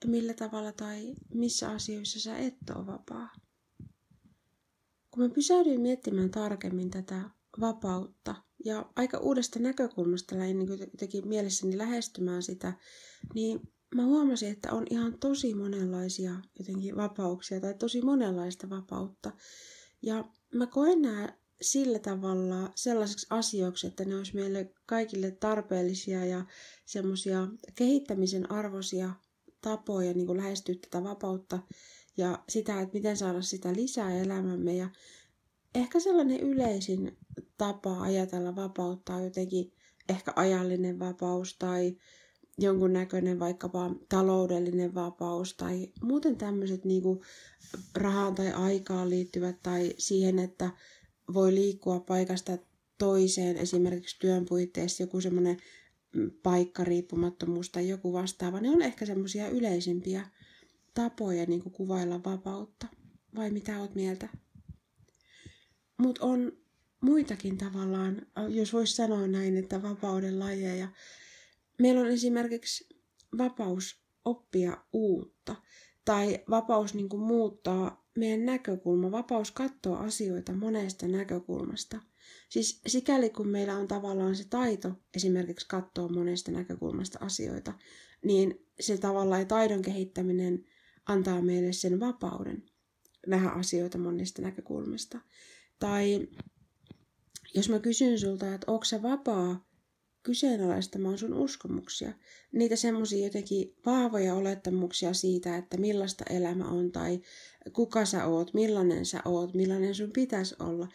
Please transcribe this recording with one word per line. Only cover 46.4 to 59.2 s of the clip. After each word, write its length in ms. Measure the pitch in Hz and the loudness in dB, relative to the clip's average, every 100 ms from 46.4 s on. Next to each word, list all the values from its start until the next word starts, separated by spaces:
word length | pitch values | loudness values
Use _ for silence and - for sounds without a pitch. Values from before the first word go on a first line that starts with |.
| 208 202 196 185 | -2 -2 -2 -2
niinku 380 | 190 185 185 185 - - - - - 190 185 | 2 4 4 0 -4 -20 -20 -20 -14 -14 -6
rahaan 400 | - 196 196 196 | 0 2 2 2
tai 180 | 190 190 | 0 0
aikaan 580 | - 190 196 196 185 180 | 2 2 2 0 -2 2
liittyvät 520 | 180 180 180 180 180 | 0 0 -2 -4 -4
tai 320 | 185 180 175 - | -2 0 0 -2
siihen, 400 | - 190 190 185 | 0 4 6 4
että 320 | 185 - 180 - - - _ _ - | 0 -2 -4 -4 -18 -20 _ _ -2
voi 200 | 185 190 | 4 6
liikkua 460 | 190 202 196 - 180 | 6 4 2 -2 -2
paikasta 580 | - 185 185 185 - 180 - _ _ _ | 0 0 2 -2 -2 -6 -8 _ _ _
toiseen 580 | 202 196 185 190 180 170 | 4 6 4 4 0 0
esimerkiksi 640 | 180 180 180 180 180 - | 0 4 4 2 -6 0
työn 260 | 185 185 | 2 2
puitteissa, 580 | 175 175 180 - 175 - | 2 0 0 -2 -4 -2
joku 180 | 185 185 | -2 0
semmoinen, 360 | 185 180 180 180 - - _ _ _ | 2 4 4 2 -6 -20 _ _ _
mm, 160 | - - - | -2 -2 0
paikkariippumattomuus 1300 | 180 180 180 - 180 175 180 170 175 175 170 175 180 | 4 4 4 0 2 2 0 0 0 0 -2 -2 -4
tai 180 | 175 180 | -2 -2
joku 240 | 190 180 | -2 -2
vastaava, 480 | 180 185 - 180 190 | -2 -4 -4 -4 0
ne 100 | 240 | 4
on 120 | 330 | 4
ehkä 240 | 277 - 208 | 4 0 -4
semmosia 420 | 190 | -2